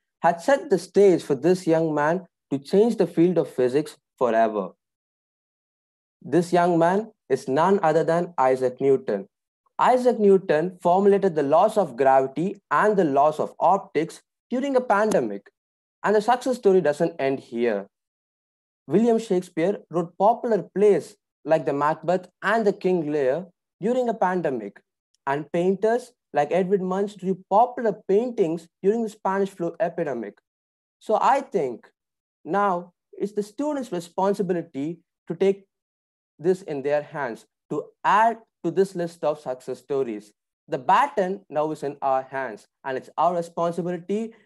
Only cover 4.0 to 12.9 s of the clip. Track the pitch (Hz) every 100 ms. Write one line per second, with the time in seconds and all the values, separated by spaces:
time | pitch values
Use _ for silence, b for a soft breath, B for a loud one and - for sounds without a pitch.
4 | _ - 123 113 113 104 92 - _ _
5 | _ _ _ _ _ _ _ _ _ _
6 | _ _ - 151 180 175 175 170 165 196
7 | 226 _ - 135 - 135 175 196 165 160
8 | 156 165 175 - 131 131 127 127 135 131
9 | 120 101 98 _ _ _ _ - 185 254
10 | 247 226 208 190 190 151 175 185 175 180
11 | 202 196 190 156 139 156 208 214 175 123
12 | 131 135 135 143 180 196 - 147 202